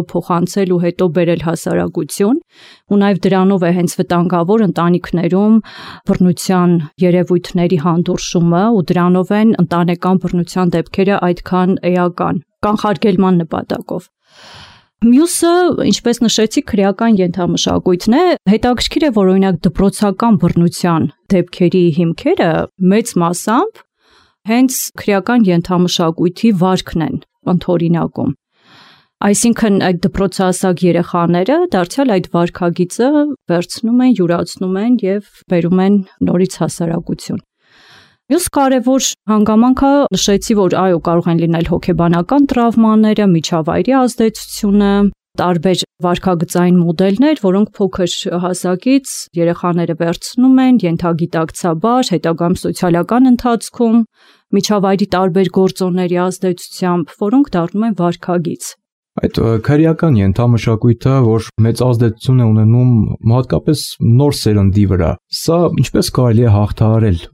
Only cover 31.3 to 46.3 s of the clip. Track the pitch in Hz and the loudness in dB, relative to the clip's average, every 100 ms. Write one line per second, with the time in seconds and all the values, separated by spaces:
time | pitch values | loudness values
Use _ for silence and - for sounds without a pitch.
31.3 | 175 196 311 359 190 170 - 277 190 180 | 0 0 0 0 -2 -2 -2 0 -2 -2
32.3 | 170 175 - 175 170 175 - 247 302 294 | -2 -2 -2 -4 -2 -4 -2 0 0 0
33.3 | 262 - 170 175 - 226 247 254 190 170 | -4 -4 -4 -4 -6 -2 2 2 2 0
34.3 | 170 170 - 185 190 233 240 190 208 - | -2 -4 -6 -4 -2 0 0 0 -4 -8
35.3 | _ - 175 165 185 190 202 190 - 180 | _ -4 -2 2 2 2 2 -2 -4 -2
36.3 | 175 185 - 160 - 165 170 - - - | 0 0 -2 -6 -4 -4 -4 -6 -10 -8
37.3 | - - _ _ _ _ - _ _ - | -10 -12 _ _ _ _ -20 _ _ -4
38.3 | 330 - 294 269 262 240 262 - - - | -2 -2 0 2 2 2 0 -2 -6 -2
39.3 | 214 202 220 247 262 277 285 269 185 - | 0 2 4 4 4 2 2 2 0 0
40.3 | 196 - 208 180 - 190 170 170 170 175 | 0 0 0 2 2 0 0 0 0 0
41.3 | 165 170 165 165 165 - 160 170 170 175 | 0 0 -2 -2 -2 -2 0 2 0 0
42.3 | 285 277 247 233 233 220 214 214 214 202 | 2 2 2 0 2 4 4 2 2 2
43.3 | 165 - 165 160 170 196 269 247 - 226 | 2 0 -2 -2 -2 0 0 0 0 -2
44.3 | - - - 202 208 202 202 202 - _ | -2 -12 -6 0 2 2 2 0 -4 _
45.3 | - 175 175 185 180 - - 175 170 190 | -4 -2 0 0 -2 -4 -6 -4 -2 -2